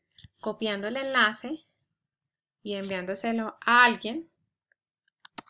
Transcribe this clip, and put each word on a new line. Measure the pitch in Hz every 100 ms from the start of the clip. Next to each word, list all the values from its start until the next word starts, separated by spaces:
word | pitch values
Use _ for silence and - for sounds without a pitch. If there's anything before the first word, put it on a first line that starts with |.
| _ - - _
copiando | 220 214 220 202 208
el | 254
enlace | 269 262 214 220 240 320 _ _ _ _ _ _ _ _ _ _
y | 208
enviándoselo | 202 196 190 180 190 233 226 220 -
a | - 240 247
alguien | 233 160 311 - _ _ _ _ _ _ _ _ _ - -